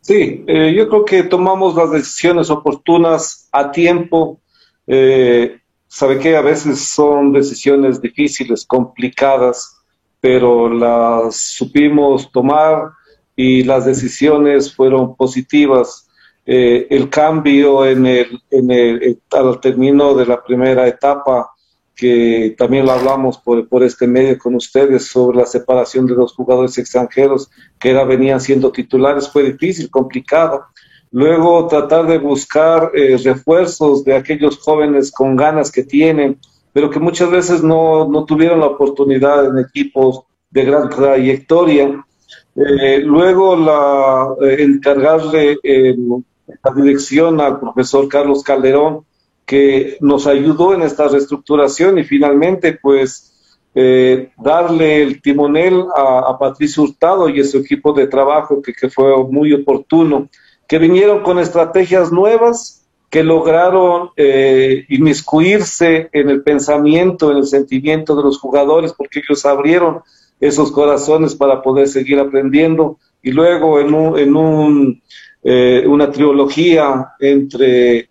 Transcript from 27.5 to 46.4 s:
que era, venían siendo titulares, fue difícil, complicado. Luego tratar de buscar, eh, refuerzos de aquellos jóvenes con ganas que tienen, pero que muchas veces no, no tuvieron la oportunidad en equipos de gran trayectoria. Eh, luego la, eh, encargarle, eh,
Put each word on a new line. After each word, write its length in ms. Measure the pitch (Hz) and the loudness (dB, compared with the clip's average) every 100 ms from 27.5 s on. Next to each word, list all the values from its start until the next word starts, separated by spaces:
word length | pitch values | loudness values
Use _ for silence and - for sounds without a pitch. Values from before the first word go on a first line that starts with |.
| _ _ _ | _ _ _
que 120 | 123 | 0
era, 120 | 131 | 0
venían 380 | 131 127 135 135 | 2 0 0 -2
siendo 280 | 131 135 127 | 0 0 0
titulares, 600 | - 123 131 139 143 139 | -4 -4 0 0 -2 -2
fue 140 | 147 | -2
difícil, 460 | 135 139 175 180 151 | -2 -2 -6 -6 -4
complicado. 760 | 135 131 127 - 156 160 - - _ _ _ _ | -4 -4 -8 -2 0 0 -4 -10 _ _ _ _
Luego 560 | 123 151 165 170 170 165 | 0 2 2 2 2 2
tratar 380 | 151 143 160 160 | -2 0 0 2
de 120 | 160 | -2
buscar, 760 | 143 139 - 151 160 165 165 | -2 -4 -2 0 2 2 0
eh, 220 | 147 135 127 | 0 2 2
refuerzos 800 | 127 131 - 170 170 - 151 139 | 0 -2 0 0 0 -2 0 0
de 100 | 139 | 0
aquellos 460 | 135 131 151 147 139 | -2 -2 -2 -2 -2
jóvenes 500 | - 151 147 143 139 | -2 0 0 0 -2
con 280 | - 135 131 | -4 -2 0
ganas 340 | 151 156 135 | 0 0 -4
que 120 | - | -6
tienen, 540 | 131 143 160 156 139 139 _ _ _ | -2 0 2 0 -2 -4 _ _ _
pero 160 | 143 147 | -2 -2
que 100 | 143 | -2
muchas 320 | 165 165 175 | -4 -2 0
veces 320 | 180 170 175 | 0 0 0
no, 420 | 156 160 160 156 143 | 2 2 2 0 0
no 160 | 147 - | -2 -2
tuvieron 340 | 151 165 165 | 0 2 2
la 60 | 147 | 0
oportunidad 800 | 139 139 139 139 135 139 143 139 | 0 -4 0 0 2 2 2 0
en 140 | 131 | -2
equipos 600 | 127 143 139 135 131 131 _ _ _ | -4 -6 -6 0 0 -2 _ _ _
de 160 | 135 139 | -2 0
gran 240 | 147 127 | 0 -2
trayectoria. 1160 | - 139 135 127 135 - 165 170 147 139 139 - _ _ - _ - | -2 0 2 0 -4 0 0 2 2 0 -4 -16 _ _ -20 _ -4
Eh, 420 | 143 139 135 139 151 | -2 0 2 0 2
luego 500 | 151 185 185 190 175 | 2 4 2 2 2
la, 800 | 156 151 143 139 135 131 135 131 139 | 2 2 0 0 0 0 -2 -2 0
eh, 120 | 139 | 2
encargarle, 960 | 143 139 143 143 143 160 156 156 147 147 | 2 2 0 2 2 0 0 0 0 0
eh, 320 | - 131 131 127 120 123 - _ | 0 2 2 0 -4 -6 -8 _